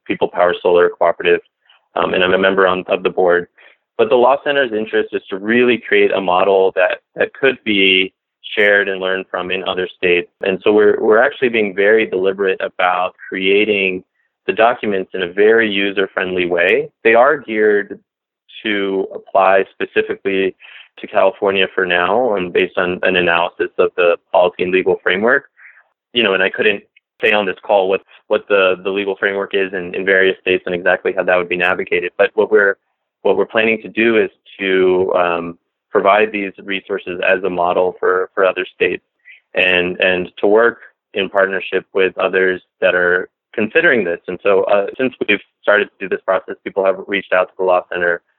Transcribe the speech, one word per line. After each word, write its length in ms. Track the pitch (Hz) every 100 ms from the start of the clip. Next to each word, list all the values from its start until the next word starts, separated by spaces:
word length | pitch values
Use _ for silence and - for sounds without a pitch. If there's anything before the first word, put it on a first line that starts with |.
People 240 | - 98 -
Power 260 | 90 90 87
Solar 300 | 98 87 87
Cooperative, 500 | - 87 - 87 85 - _ _ _ _
um, 180 | 92 87
and 100 | 92
I'm 120 | 92
a 40 | 92
member 300 | 95 95 95
on, 160 | 92 92
of 160 | 95
the 60 | 92
board. 380 | 90 90 87 87 _ - _ _ -
But 140 | 110
the 60 | 127
Law 200 | 123 139
Center's 280 | 151 143 131
interest 380 | 107 110 110 104
is 100 | 101 -
to 80 | 98
really 400 | 101 120 123 117
create 340 | - 104 101
a 80 | 95
model 520 | 95 90 95 98 95
that, 260 | 92 90 - _
that 180 | 127 135
could 260 | - 135 127
be 480 | - 101 95 92 95 _ _ _
shared 460 | - - 104 101 98
and 120 | 95
learned 260 | 92 95 92
from 200 | 92 90
in 140 | 92
other 240 | 92 92 90
states. 420 | - 92 87 - _
And 180 | 98 92
so 100 | 107
we're, 280 | 107 104 -
we're 220 | - 107
actually 260 | 131 - 127
being 260 | 113 104
very 320 | 92 101 110 107
deliberate 540 | 95 95 95 98 92
about 540 | 92 - 90 90 90 - -
creating 760 | 98 95 98 107 101 95 92 - _ _ _ -
the 60 |
documents 600 | 98 113 123 110 95 92
in 80 | 95
a 100 | 87
very 380 | 92 104 113 110
user-friendly 760 | 98 101 98 95 - 92 90 87
way. 440 | 87 87 120 151 _
They 120 | 113
are 240 | 113 131 156
geared 600 | 117 110 107 104 98 - _ _ _ _ _ -
to 440 | 110 104 98 95 98
apply 520 | 95 - 98 95 98 95
specifically 840 | _ 95 107 110 - 98 95 95 - - - - -
to 80 | -
California 580 | 104 98 - 101 98 92
for 100 | -
now, 520 | 92 87 90 107 127 101
and 160 | 90
based 260 | 85 92 -
on 220 | 90 90
an 140 | 98 90
analysis 540 | 87 85 87 - 90 -
of 120 | 90 -
the 220 | 87 85 _
policy 320 | 92 90 -
and 80 | 90
legal 300 | 92 92 87
framework. 460 | - 92 113 139 - _ - - _ _ _
You 100 | 120
know, 100 | 110
and 80 | 95
I 60 | 95
couldn't 340 | - 107 101 _ _ _ _
say 120 | 117
on 120 | 104
this 120 | 98 90
call 240 | - 101 95
what, 140 | 98 - - _
what 180 | 107 -
the, 300 | 101 92 92
the 60 | 95
legal 260 | 98 98 95
framework 360 | 101 98 98
is 180 | 98 95
in, 220 | 95 90 95
in 80 |
various 340 | 95 95 95 92
states 220 | - 92
and 100 | -
exactly 380 | 90 90 92 95
how 120 | 92
that 120 | 90 90
would 120 | 87
be 80 | 90
navigated. 560 | 87 92 95 87 87 -
But 120 | 101
what 180 | 107 101
we're, 240 | 107 98 98 _ _ _ _
what 140 | 101 95
we're 100 | 98
planning 340 | 113 113 110
to 60 | 110
do 340 | 107 113 110
is 80 | 98 _ _ -
to, 520 | 98 95 92 92 95
um, 440 | - 87 85 85 85 _ _ _
provide 400 | 104 98 104 107
these 220 | 104 98 -
resources 580 | 95 98 - 98 - 90 92
as 160 | 95
a 80 | 95
model 460 | 87 87 90 92 90
for, 320 | 92 92 92
for 100 | -
other 220 | 95 90 90
states 320 | _ 90 90 _ _ - - _
and, 440 | - 92 90 90 90
and 320 | 92 92 90 -
to 80 | 104
work 360 | 107 120 117 - _ _
in 140 | 107 95
partnership 580 | 101 95 95 - 95 -
with 220 | 101 92 90
others 440 | 92 95 92 92 _ _
that 140 | 95
are 340 | 90 90 90 92 _ _
considering 500 | - 110 160 165 127
this. 160 | 87 85 -
And 100 | 90
so, 220 | 101 95
uh, 220 | - 101 101 -
since 180 | 131 - -
we've 140 | - - _
started 240 | - 104 98
to 40 | _
do 100 | 95
this 140 | 98
process, 320 | - 95 - 98
people 220 | - 95
have 120 | 95 95 95
reached 240 | 101 -
out 160 | 92 92
to 60 | -
the 80 |
Law 220 | 92 90 -
Center 320 | 92 87 87 _